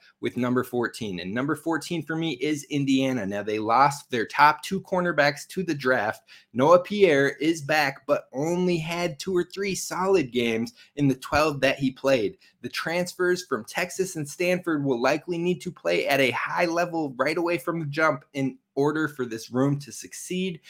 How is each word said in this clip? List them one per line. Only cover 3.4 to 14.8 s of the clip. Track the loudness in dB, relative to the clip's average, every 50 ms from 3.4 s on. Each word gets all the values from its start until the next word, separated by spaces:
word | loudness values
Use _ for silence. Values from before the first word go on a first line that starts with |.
| -4
they | -4 -4 -2
lost | 0 2 4 4 4 4 2 -2 -8 _
their | -4 -4 -4
top | -2 2 6 6 6 6 4 -2
two | -6 -6 -6
cornerbacks | -4 -4 -2 -2 0 0 2 2 2 2 2 -2 -8 -10
to | -8 -6 -4
the | -4 -4
draft. | -2 0 0 0 2 0 -2 -4 -6 _ _ -20 -20 _ _ 0
Noah | 2 6 6 6 6
Pierre | 6 2 2 4 6 6 6 6 4 2 2 0
is | 0 0 0 0
back, | 0 0 2 2 2 0 -2 -4 _ -2
but | -2 -2 -2 _
only | -6 -4 -2 -2 0 0 2 2 0 0
had | -2 -4 -4 -4 -4 -4 -4 -6
two | -6 -2 -2
or | -2 -2
three | -2 -4 -6 -4 -4 -4
solid | -4 -6 -6 -4 -2 0 2 4 2 2 2
games | 0 0 2 2 2 0 -2 -4 -8 -12 -20 -10 _ 2
in | 2 2
the | 2
twelve | 0 -2 -2 0 2 2 2 0 2
that | 2 2 2 2
he | 0 -2
played. | -2 0 2 2 2 2 2 0 -4 -8 _ _ _ _
The | -12 -10
transfers | -8 -6 -4 -2 -2 -2 -2 -4 -2 -2 0 0 0 0 -2 -4
from | -4 -4 -4
Texas | -4 -4 -4 -4 -4 -4 -4 -4 -4 -4 -6
and | -8 -8
Stanford | -6 -2 0 0 0 0 0 0 -2 0